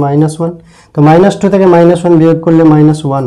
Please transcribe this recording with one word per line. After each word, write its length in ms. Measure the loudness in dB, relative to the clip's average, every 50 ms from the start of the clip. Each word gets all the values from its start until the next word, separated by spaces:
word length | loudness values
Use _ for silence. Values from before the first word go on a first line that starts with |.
| -2
মাইনাস 300 | -2 -2 -2 -2 -2 -4 -6
ওয়ান, 120 | -8 -8 -10 -12 -18 _ _ _ _ _ -4
তো 60 | -2 0 2
মাইনাস 260 | 4 2 2 0 0 -2
টু 60 | -4 -2 0
থেকে 120 | 0 0 2 2
মাইনাস 260 | 2 2 2 0 0 0
ওয়ান 120 | 0 0 2
বিয়োগ 180 | 2 2 0 0 -2
করলে 160 | 0 0 2 2 2 2
মাইনাস 280 | 2 2 0 0 -2 -4 -6
ওয়ান 160 | -6 -6 -6